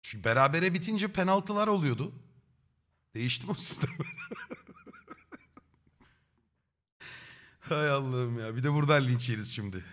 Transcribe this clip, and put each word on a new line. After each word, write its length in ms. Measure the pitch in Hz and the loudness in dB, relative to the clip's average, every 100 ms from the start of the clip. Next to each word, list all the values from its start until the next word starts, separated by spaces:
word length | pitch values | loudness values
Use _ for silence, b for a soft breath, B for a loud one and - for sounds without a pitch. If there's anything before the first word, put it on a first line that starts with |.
Çünkü 220 | - 107 | -12 -4
berabere 500 | 113 120 135 160 185 | 2 6 6 6 2
bitince 340 | 175 175 214 202 | 0 -2 -2 -2
penaltılar 600 | 202 185 196 196 208 214 | 0 2 2 2 0 2
oluyordu. 460 | 202 147 117 160 - - _ _ _ _ _ _ _ _ 113 | 4 2 0 -4 -10 -20 _ _ _ _ _ _ _ _ -4
Değişti 300 | 123 123 - | -2 -2 -4
mi 60 | |
o 40 | - | -6
sistem? 340 | - - - 160 | -6 -6 -6 -6
<laughs> 0 | - - - - - - - - - - - - _ - _ - _ _ _ _ - _ _ _ _ _ _ _ _ _ B B B B B B | -10 -10 -14 -14 -14 -16 -16 -20 -20 -20 -20 -20 _ -20 _ -20 _ _ _ _ -20 _ _ _ _ _ _ _ _ _ B B B B B B
Hay 300 | - 151 151 | -4 0 2
Allah'ım 500 | 139 135 127 123 120 | 2 0 -2 -2 -2
ya. 160 | 110 113 | -4 -2
Bir 80 | |
de 100 | 135 | 2
buradan 340 | 147 147 151 131 | 2 6 4 4
linç 220 | 120 123 | 2 0
yeriz 220 | 107 107 | -2 -4
şimdi. 340 | - 101 92 90 | -6 -6 -8 -12